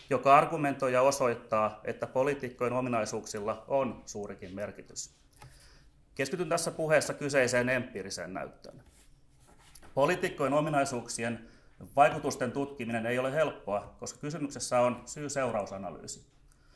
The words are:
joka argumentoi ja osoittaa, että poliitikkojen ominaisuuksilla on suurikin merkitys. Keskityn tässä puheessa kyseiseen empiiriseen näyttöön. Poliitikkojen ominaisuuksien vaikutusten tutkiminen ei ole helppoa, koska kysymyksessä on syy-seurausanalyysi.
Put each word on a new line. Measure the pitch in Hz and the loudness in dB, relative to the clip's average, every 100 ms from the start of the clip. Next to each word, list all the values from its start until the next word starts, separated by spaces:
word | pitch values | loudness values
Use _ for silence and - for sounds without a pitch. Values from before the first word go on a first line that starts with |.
| - | -2
joka | 127 135 143 | 2 8 8
argumentoi | 156 160 143 131 131 | 8 2 -2 0 2
ja | 127 | 4
osoittaa, | 135 139 127 117 - 110 107 - | 4 4 2 0 0 2 2 -2
että | 117 113 117 | -8 -6 -4
poliitikkojen | 131 139 139 123 - 120 | 0 0 0 -6 -4 -2
ominaisuuksilla | 123 127 117 107 113 - 107 104 - - | 0 0 0 0 -4 -6 -6 -4 -6 -2
on | 139 127 104 - | 0 0 -4 -10
suurikin | 107 101 98 92 98 | -10 -10 -10 -12 -8
merkitys. | 101 - - - - _ _ - - - - - - - _ - | -8 -10 -16 -14 -14 _ _ -20 -20 -20 -20 -20 -20 -20 _ -6
Keskityn | 135 180 160 | -4 -4 -2
tässä | 165 165 | -2 -2
puheessa | - 156 151 139 | -4 4 4 4
kyseiseen | 139 147 139 123 123 123 | -2 0 2 4 4 2
empiiriseen | 131 120 101 98 92 85 | 0 -2 -8 -8 -8 -8
näyttöön. | 92 67 - - - - - - - - _ - - - - - | -8 -10 -12 -20 -20 -20 -20 -20 -20 -20 _ -20 -20 -20 -20 -6
Poliitikkojen | - 147 180 185 - 135 | 2 2 2 -2 -2 2
ominaisuuksien | 147 151 147 139 120 117 - 117 113 - - - - 92 135 | 2 2 2 0 -2 -6 -4 -4 -4 -10 -20 -20 -20 -2 6
vaikutusten | 151 156 143 - 123 | 6 4 -4 -2 -2
tutkiminen | 135 139 - 113 117 113 | -2 -4 -4 -4 -2 0
ei | 123 | 0
ole | 131 | 0
helppoa, | 147 143 - - 101 - - | 2 0 -2 -4 -4 -4 -12
koska | 117 - | -12 -10
kysymyksessä | 147 156 139 123 - 123 | -8 -6 -6 -6 0 4
on | 123 113 - | 4 0 -8
syy-seurausanalyysi. | - 147 139 127 110 95 98 92 76 - - - _ - _ _ | -10 -6 -2 -2 -2 -4 -6 -10 -10 -14 -16 -18 _ -20 _ _